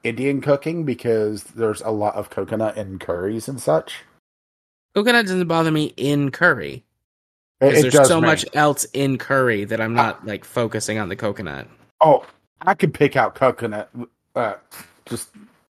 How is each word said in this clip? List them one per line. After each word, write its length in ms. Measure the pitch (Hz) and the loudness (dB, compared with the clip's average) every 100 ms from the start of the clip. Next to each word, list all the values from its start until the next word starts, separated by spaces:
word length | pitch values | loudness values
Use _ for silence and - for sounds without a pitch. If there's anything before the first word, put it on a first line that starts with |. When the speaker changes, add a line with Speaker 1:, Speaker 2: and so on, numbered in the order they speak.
Speaker 1:
Indian 380 | 117 113 139 139 | -8 -4 -2 0
cooking 440 | 143 139 156 170 | 0 0 0 -4
because 600 | 147 117 120 113 107 104 | -4 -4 0 0 0 -4
there's 380 | - 113 110 104 | -10 -4 -4 -2
a 80 | 113 | -4
lot 240 | 107 104 | -2 -2
of 160 | 104 101 | -4 -6
coconut 480 | - 95 110 110 107 | -8 -6 -4 -4 -4
in 200 | 98 92 | -10 -10
curries 500 | - 87 95 110 - | -6 -4 -4 -6 -8
and 120 | 131 | -6
such. 360 | - 160 - - - _ _ _ _ _ _ _ _ | -2 -2 -2 -14 -20 _ _ _ _ _ _ _ _
Speaker 2:
Coconut 320 | 208 220 240 196 | -2 2 2 2
doesn't 200 | 185 170 | -2 0
bother 240 | 165 160 | 0 2
me 220 | 156 151 - | 0 -2 -4
in 320 | 139 143 139 | -2 0 -2
curry. 540 | - 175 123 73 67 - _ _ _ _ _ _ _ | 2 2 2 -4 -12 -16 _ _ _ _ _ _ _
Speaker 1:
It, 60 | 139 | 4
Speaker 2:
'Cause 100 | 156 | 6
Speaker 1:
it 40 | |
Speaker 2:
there's 120 | 131 | 6
Speaker 1:
does 140 | 143 139 | 6 6
Speaker 2:
so 120 | 165 | 6
Speaker 1:
me. 80 | 160 | 4
Speaker 2:
much 180 | 151 - | 2 0
else 300 | 147 151 143 - | 2 2 0 -4
in 240 | 135 139 127 | -2 -2 -2
curry 460 | - 139 123 107 | 0 0 2 0
that 160 | 104 113 | -2 -4
I'm 120 | 113 | 0
Speaker 1:
I 100 | 117 | 0
Speaker 2:
not, 220 | 110 - 107 | 0 -4 -10
like, 180 | 101 | -10
focusing 540 | - 127 113 107 - 107 | -6 -4 -4 -4 -4 -4
on 120 | 95 | -6
the 60 | 101 | -6
coconut. 520 | 107 101 87 69 - _ _ - | -6 -6 -8 -10 -14 _ _ 2
Speaker 1:
Oh, 240 | 156 139 - _ _ _ | 4 4 2 _ _ _
I 100 | 180 | -2
could 200 | 196 170 | 0 0
pick 200 | - 143 | 2 2
out 200 | 135 107 | 2 0
coconut, 560 | - 131 - 117 104 - 120 117 _ _ | 2 0 0 -4 -6 -10 -12 -14 _ _
uh, 200 | - 110 98 _ - - _ | -4 -4 -6 _ -20 -20 _
just, 240 | - 117 - - - _ _ | -12 -12 -12 -20 -20 _ _